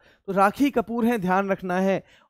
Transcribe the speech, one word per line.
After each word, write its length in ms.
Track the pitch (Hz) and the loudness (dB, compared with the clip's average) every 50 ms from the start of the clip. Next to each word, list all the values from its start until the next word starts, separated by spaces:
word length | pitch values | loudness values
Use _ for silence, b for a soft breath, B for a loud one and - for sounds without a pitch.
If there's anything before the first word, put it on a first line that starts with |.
| b b b b b | b b b b b
तो 60 | - 185 | -4 0
राखी 360 | 196 190 - - - 277 285 | 2 2 2 2 2 0 0
कपूर 360 | - 240 196 - 233 240 220 | 0 0 -4 -2 -2 -2 0
हैं, 140 | 233 247 226 | 0 0 0
ध्यान 280 | 175 180 185 190 202 196 | 0 0 0 0 0 -2
रखना 300 | 196 185 190 185 180 185 | -4 -4 -4 -4 -2 0
है, 240 | 190 196 190 165 - b b b b | 0 0 0 -2 -4 b b b b